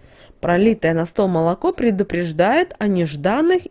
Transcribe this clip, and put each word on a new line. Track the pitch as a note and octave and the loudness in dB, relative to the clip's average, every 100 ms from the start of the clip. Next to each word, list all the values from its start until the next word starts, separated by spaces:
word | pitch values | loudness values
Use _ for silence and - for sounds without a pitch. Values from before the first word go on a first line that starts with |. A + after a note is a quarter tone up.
| - - - _ | -20 -20 -20 _
Пролитое | E3 F3 G#3+ A3 D#3+ | -2 2 2 2 0
на | E3 E3+ | 0 -2
стол | - G3 | -2 0
молоко | E3+ E3 F#3 F4 | 0 0 0 -4
предупреждает | F4+ A#3+ G3 G3 E3+ F3 D#3 F#3 D4 F4+ - | 0 0 0 -2 -4 -2 0 2 2 0 -2
о | G#3 | -2
нежданных | F#3 D#3+ D3 F3 A#3+ E4 F#4 - | 0 -2 -2 -2 0 2 0 -2